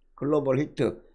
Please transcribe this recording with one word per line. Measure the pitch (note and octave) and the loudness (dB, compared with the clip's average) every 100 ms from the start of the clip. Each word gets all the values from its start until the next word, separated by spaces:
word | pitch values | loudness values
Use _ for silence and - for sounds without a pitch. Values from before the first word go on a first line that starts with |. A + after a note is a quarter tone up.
| _ - | _ -8
글로벌 | C#3 D3+ C3+ C3 | -2 0 2 0
히트, | D3+ - A2+ - - | 0 -2 -2 -2 -18